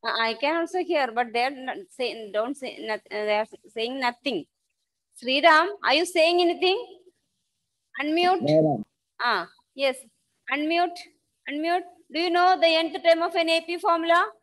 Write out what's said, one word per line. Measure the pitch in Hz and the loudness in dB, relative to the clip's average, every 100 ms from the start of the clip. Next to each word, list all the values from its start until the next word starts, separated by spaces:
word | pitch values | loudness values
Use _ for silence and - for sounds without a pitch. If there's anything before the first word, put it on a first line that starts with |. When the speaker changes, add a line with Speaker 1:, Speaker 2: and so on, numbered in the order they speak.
Speaker 1:
Uh, | 226 214 | -4 -2
I | 226 | -2
can | 226 285 330 | -2 -2 -2
also | 330 370 | -2 -4
hear, | 359 320 254 | -2 0 0
but | 226 247 | -2 -4
they | 226 | -2
are | 247 | -2
not | 277 262 - 190 | -4 -10 -12 -14
say, | - 247 226 214 | -8 -8 -6 -8
don't | 208 233 285 | -4 -4 -6
say, | 247 - 220 | -10 -12 -8
not, | 214 _ | -8 _
uh, | 208 | -6
they | 208 | -2
are | 208 220 - - | -2 -2 -10 -16
saying | 226 233 262 | -8 -6 -2
nothing. | 254 240 - 208 - _ _ _ _ _ _ - | -4 -4 -4 -4 -8 _ _ _ _ _ _ -12
Sriram, | 233 269 330 311 349 415 | -2 4 6 6 4 -2
are | - | 0
you | 277 359 | 0 0
saying | 349 320 349 | 2 2 4
anything? | 349 302 349 392 480 - _ _ _ _ _ _ _ _ _ - | 2 2 0 0 -4 -18 _ _ _ _ _ _ _ _ _ -8
Unmute. | 294 320 359 370 | -4 0 2 2
Speaker 2:
No, | - 156 | 2 4
ma'am. | - 233 208 _ _ _ | 4 0 -6 _ _ _
Speaker 1:
Ah, | 240 208 175 _ _ | -2 -2 -4 _ _
yes. | - 269 254 - _ _ _ - | -4 -2 -2 -10 _ _ _ -8
Unmute. | 269 302 339 349 349 - _ _ _ - | -4 -2 0 0 -4 -20 _ _ _ -12
Unmute. | 285 320 349 359 - _ | -6 -2 -2 -4 -20 _
Do | 302 | -4
you | 349 | 0
know | 349 359 370 | 2 4 4
the | 330 | 4
nth | 320 330 359 | 2 0 -2
term | 339 330 | 2 2
of | 339 | 2
N | 339 330 | -2 0
A | 330 | 0
P | 330 349 | -2 -4
formula? | 381 339 330 339 415 - | 0 0 4 2 2 -6